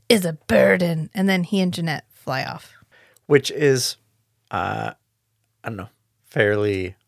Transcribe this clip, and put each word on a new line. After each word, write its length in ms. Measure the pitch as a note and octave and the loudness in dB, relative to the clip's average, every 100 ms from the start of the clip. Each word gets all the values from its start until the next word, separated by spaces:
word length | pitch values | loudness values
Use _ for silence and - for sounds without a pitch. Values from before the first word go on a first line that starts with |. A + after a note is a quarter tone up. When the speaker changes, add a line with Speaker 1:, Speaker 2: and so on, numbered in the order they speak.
| _ | _
Speaker 1:
is 160 | A3+ | 0
a 100 | F3 | 2
burden." 760 | D#3+ - A3 G3 F#3 F3 D#3+ D#3 | -6 0 4 4 4 0 -2 -4
And 140 | - F#3+ | -2 0
then 160 | F#3+ | 0
he 160 | E3+ G3 | 0 0
and 120 | F3+ | 0
Jeanette 320 | F3 E3 C#3+ - | -2 -6 -6 -10
fly 320 | _ - C3+ | _ -8 -6
off. 300 | - - - - _ _ _ _ - | -6 -10 -16 -20 _ _ _ _ 2
Speaker 2:
Which 240 | C#3+ - | 2 2
is, 460 | - C#3+ C3 - - _ _ _ _ _ | 0 2 2 -2 -8 _ _ _ _ _
uh, 420 | G2 F#2 G#2 A1 - _ _ _ _ _ _ | -4 -4 -4 -8 -10 _ _ _ _ _ _
I 40 | - | -12
don't 80 | G#2 | -12
know, 120 | F2+ _ _ _ | -14 _ _ _
fairly 720 | _ - G#2 G#2 G#2 G2 F#2 - | _ 0 2 2 0 -2 -6 -10